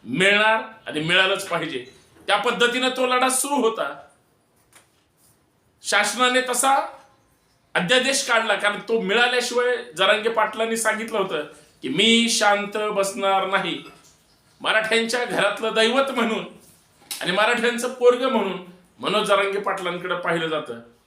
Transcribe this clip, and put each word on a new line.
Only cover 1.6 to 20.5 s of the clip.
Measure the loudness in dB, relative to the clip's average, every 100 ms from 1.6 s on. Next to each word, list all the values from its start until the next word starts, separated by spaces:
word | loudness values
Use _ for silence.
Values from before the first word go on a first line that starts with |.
| -4 -8 -12 -20 _ _ 0
त्या | 2
पद्धतीनं | 2 0 0 2 -2
तो | 0 0
लढा | 2 2
सुरू | 0 -2
होता. | 0 0 -2 -8 -8 -20 _ _ _ _ _ _ -20 _ _ _ _ _ _ _ _ _ _
शासनाने | -2 0 0 0 2 2
तसा | 0 0 2 0 -2 -14 _ _ _ _ _ _ _
अध्यादेश | -4 2 2 2 -2 0
काढला, | 0 2
कारण | 0 0 -2
तो | -2 -2
मिळाल्याशिवाय | 2 2 2 0 -2 -2 0 -2 -6 0
जरांगे | 2 2 2
पाटलांनी | 0 -2 -2 -4 0
सांगितलं | -2 -2 -4 -4
होतं | -2 -4 -8 -16 -20 _
की | -4
"मी | 2 4 4 2
शांत | 2 2 2 -2 -4
बसणार | -4 -2 -2 -2 0 0 0
नाही, | -2 -2 -6 -12 -20 -20 _ _ _ _ _
मराठ्यांच्या | 0 0 2 0 0 -2
घरातलं | -2 0 0 0 -2
दैवत | 2 2 2 0
म्हणून | 0 -2 -2 -6 -16 -20 _ _ _ _ -8
आणि | -2
मराठ्यांचं | 0 2 2 0 -2 -6
पोरगं | 4 4 4 0
म्हणून | 0 -2 -6 -12 -20 _ _
मनोज | -2 0 2
जरांगे | 2 2 -2
पाटलांकडे | -4 -4 -6 -6 -6
पाहिलं | -4 -2 -2
जातं." | -2